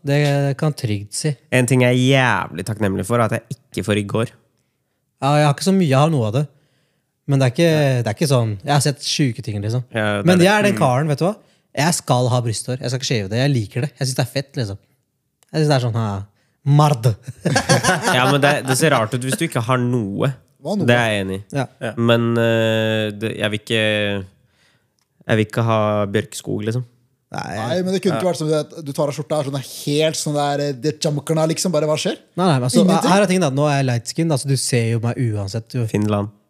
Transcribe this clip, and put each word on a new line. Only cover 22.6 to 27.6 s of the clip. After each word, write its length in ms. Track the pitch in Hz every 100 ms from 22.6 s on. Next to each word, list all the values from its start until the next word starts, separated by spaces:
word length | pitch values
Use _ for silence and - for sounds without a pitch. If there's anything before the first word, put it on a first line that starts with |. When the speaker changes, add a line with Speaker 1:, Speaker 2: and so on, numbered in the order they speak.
| 113 110 110 110 107
Speaker 2:
det, 220 | 104 110 -
jeg 80 | 107
vil 80 | 104
ikke, 240 | - 113 107 107 104 101 92 _ _ _ _ _ _ _ _ _ -
jeg 80 | 113
vil 100 | 107
ikke 180 | - 113
ha 160 | 110 107 104 101
bjørkskog, 580 | 104 - - - 104
liksom. 220 | 104 120 123 _ _ _ _
Speaker 1:
Nei, 260 | 98 -
Speaker 3:
Nei, 240 | 98